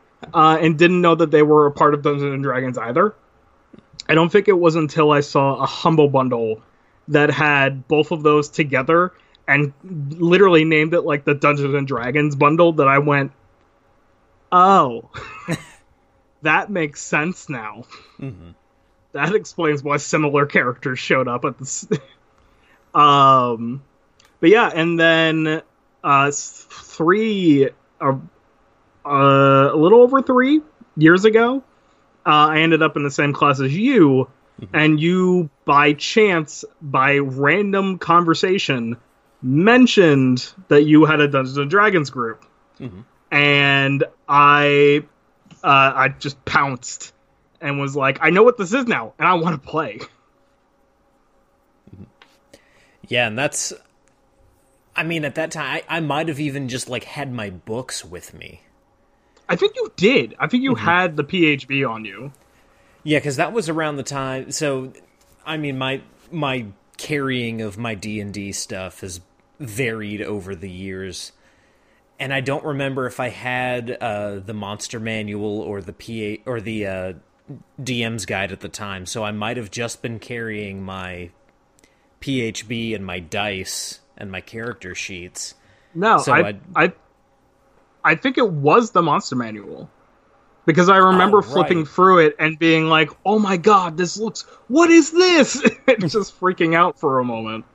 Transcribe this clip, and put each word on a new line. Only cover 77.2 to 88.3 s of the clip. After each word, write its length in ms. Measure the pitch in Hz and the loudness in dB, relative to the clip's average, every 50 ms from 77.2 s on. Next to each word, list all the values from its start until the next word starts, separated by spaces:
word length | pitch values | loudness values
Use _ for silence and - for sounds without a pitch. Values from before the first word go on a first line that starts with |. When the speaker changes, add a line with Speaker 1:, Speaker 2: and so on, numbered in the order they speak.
| _ _ _ _ _ - 139 - - _ _ - 131 | _ _ _ _ _ -20 -20 -20 -20 _ _ -14 -10
Speaker 2:
D 200 | 131 123 120 113 | -8 -6 -6 -4
M's 220 | 113 113 113 95 - | -6 -6 -8 -8 -8
Guide 240 | 110 95 98 90 | -6 -6 -6 -8
at 80 | 95 - | -8 -12
the 80 | - 95 | -14 -16
time, 360 | - - 107 101 98 92 92 - | -14 -14 -12 -12 -12 -12 -12 -12
so 160 | - 117 107 | -10 -8 -8
I 80 | 104 | -8
might 260 | 107 107 104 113 123 123 | -8 -8 -8 -8 -8 -10
have 140 | 113 98 | -12 -12
just 300 | - 120 117 113 - - - | -10 -10 -10 -10 -10 -12 -12
been 160 | 120 113 104 | -12 -12 -12
carrying 640 | - - 123 117 113 110 107 104 104 98 98 98 95 | -14 -14 -12 -10 -10 -10 -10 -10 -10 -10 -12 -12 -12
my 480 | 92 95 95 90 90 90 90 87 85 - _ _ _ _ _ _ _ _ _ _ _ _ _ _ _ _ _ | -12 -12 -12 -12 -12 -14 -14 -16 -18 -20 _ _ _ _ _ _ _ _ _ _ _ _ _ _ _ _ _
P 220 | - 143 135 127 | -10 -6 -6 -4
H 260 | 117 113 110 - 107 107 | -6 -6 -8 -10 -12 -10
B 260 | 123 117 113 113 110 | -10 -8 -6 -8 -8
and 100 | 98 98 | -8 -10
my 140 | 92 90 90 | -10 -12 -12
dice 800 | 82 80 - 101 104 107 98 95 92 - - - - - - - _ _ _ | -12 -10 -8 -6 -6 -6 -6 -8 -10 -10 -10 -12 -12 -12 -14 -18 _ _ _
and 160 | - 104 98 | -20 -18 -14
my 100 | 92 92 | -14 -14
character 520 | - - - 113 113 123 117 - - 90 87 | -16 -14 -14 -12 -12 -12 -12 -14 -16 -14 -12
sheets. 640 | - - - 95 87 87 87 - - - - - _ _ _ _ _ _ _ _ | -12 -12 -12 -12 -14 -16 -16 -16 -16 -16 -16 -16 _ _ _ _ _ _ _ _
Speaker 1:
No, 240 | 165 196 226 208 151 | -4 0 2 2 2
Speaker 2:
So 120 | 135 139 135 | 2 2 2
Speaker 1:
I, 160 | 156 - 104 | 2 0 0
Speaker 2:
I'd 120 | 104 95 - - 165 | -6 -10 -16 -6 0
Speaker 1:
I, 180 | - 165 185 - _ _ _ _ _ _ _ _ _ _ _ _ _ _ _ _ _ _ _ _ _ - | 0 0 0 0 _ _ _ _ _ _ _ _ _ _ _ _ _ _ _ _ _ _ _ _ _ 0
I 100 | 156 165 | 0 0
think 220 | 156 - 277 | 0 -2 -4